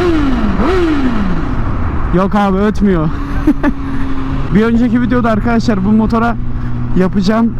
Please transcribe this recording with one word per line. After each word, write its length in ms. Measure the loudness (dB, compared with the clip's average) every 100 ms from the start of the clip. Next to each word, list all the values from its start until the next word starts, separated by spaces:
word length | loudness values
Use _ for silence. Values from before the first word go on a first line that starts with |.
| 2 2 2 0 0 0 0 0 0 0 0 0 0 -2 -2 -2 -2 -2 -2 -2 0 0
Yok 200 | 0 0
abi, 220 | 0 0
ötmüyor. 520 | 0 0 0 2 0 -2 -4 -2 0 0 0 -2
<laughs> 720 | -4 -2 0 -2 -2 -2 0 2
Bir 100 | 2
önceki 360 | 2 2 0
videoda 300 | 0 0 0
arkadaşlar 540 | 0 0 0 0 0 2
bu 60 |
motora 440 | 2 2 2 0 -2 -2 -2 -2 -4 0 0
yapacağım, 560 | 2 0 0 2 0 0